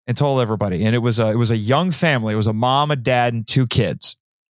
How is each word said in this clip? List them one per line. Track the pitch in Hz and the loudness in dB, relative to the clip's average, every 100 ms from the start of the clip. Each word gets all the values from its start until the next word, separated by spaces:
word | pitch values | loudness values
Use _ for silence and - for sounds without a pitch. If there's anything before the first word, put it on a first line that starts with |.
| - | -6
and | 120 | -2
told | 143 131 | 0 0
everybody. | 113 107 101 90 | 0 -2 -2 0
And | 107 | 0
it | 120 | 0
was | 120 120 | 0 0
a, | 110 | 2
it | 110 | 2
was | 117 | 0
a | 113 | 0
young | 104 139 185 | 0 0 0
family. | 156 170 131 110 | 0 0 0 0
It | 107 | 0
was | 107 | 0
a | |
mom, | 110 123 139 147 | 0 0 2 0
a | 147 | -2
dad, | 117 123 120 | 0 0 0
and | 117 107 | -2 -2
two | 135 120 | -2 0
kids. | - 95 67 - - _ _ _ | 0 -2 0 -2 -2 _ _ _